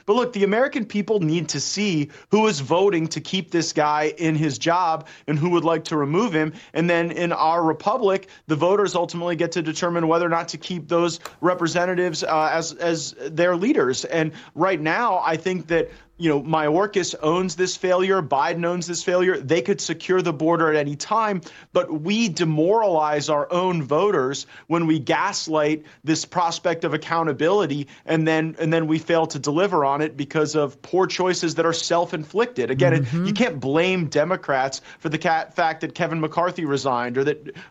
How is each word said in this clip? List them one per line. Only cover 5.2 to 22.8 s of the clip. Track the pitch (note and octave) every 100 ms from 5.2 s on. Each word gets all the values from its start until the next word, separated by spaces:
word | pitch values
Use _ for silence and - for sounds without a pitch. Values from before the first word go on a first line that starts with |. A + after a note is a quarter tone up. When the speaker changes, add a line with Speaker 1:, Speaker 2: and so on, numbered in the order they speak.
| -
Speaker 1:
and | D3+
who | E3+
would | E3+ D#3
like | D#3+ D#3+
to | D#3+
remove | C#3+ E3 A#3 D#3
him. | D#3 D3+ - -
And | F3
then | E3+ E3+
in | D#3+ E3+
our | E3 D#3 E3+
republic, | E3 D#3 - A#3+ G#3 F#3+ F#3+ - -
the | D3+
voters | E3+ G3+ G3 E3+
ultimately | E3+ F3 E3+ E3
get | E3
to | F3
determine | D#3+ D#3 F3 E3+ E3
whether | E3 F3
or |
not | E3 E3
to | D#3
keep | - F3+ D3+
those | E3+ E3+ E3 - -
representatives, | E3 F3+ E3+ F3 F3+ F3+ F3+ D#3+ F3
uh, | D#3 D#3
as, | D#3+ E3
as | - E3+ E3 C#3+ - C#3
their | D#3+ F3
leaders. | F3 G#3 D4+ B2+ B2+ -
And | D#3+ D#3+ D#3 - -
right | F3+ F#3
now, | D3+ F#3 A#3+ F#3
I | C#3 E3
think | F#3 F#3 D#3
that, | E3 - - - -
you | E3
know, | C#3+
Mayorkas | C3+ D#3+ D3+ D#3+ G#3 G3+ E3+ -
owns | D3+ F3 F#3 D#3+
this | F#3 -
failure. | F#3 F3+ F#3+ F#3+
Biden | D3 C#3+ D#3+ E3+ E3+
owns | F3 E3+
this | E3+
failure. | - F3+ F#3 F3
They | C3 E3
could | F3 G3+
secure | - D#3+ - F3+
the | F3
border | D3+ D#3 E3 D#3+
at | D3+
any | C#3+ D3
time. | - G#3+ A3 F#3+ - - -
But | F3+ F3+ D#3
we | D#3 G#3 A#3
demoralize | D#3 E3+ D3+ D#3+ A3